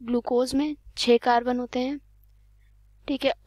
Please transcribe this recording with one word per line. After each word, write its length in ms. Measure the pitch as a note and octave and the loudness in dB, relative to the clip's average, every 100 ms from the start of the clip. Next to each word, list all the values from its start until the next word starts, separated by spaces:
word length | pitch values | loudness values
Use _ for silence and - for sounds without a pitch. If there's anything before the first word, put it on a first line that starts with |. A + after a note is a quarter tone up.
ग्लूकोज 540 | A#3 A#3+ - B3 B3+ | -4 -2 0 0 2
में 220 | C4+ D4+ D4 - - | 0 -2 -4 -12 -2
छह 180 | - A#3 | 2 4
कार्बन 400 | B3 A#3+ A#3+ B3 | 4 2 2 -4
होते 200 | B3 B3 | -4 -4
हैं, 200 | B3+ C#4+ _ _ _ _ _ _ _ _ _ _ - | -4 -6 _ _ _ _ _ _ _ _ _ _ -6
ठीक 160 | C4+ | -2
है। 80 | C4+ - | -2 -2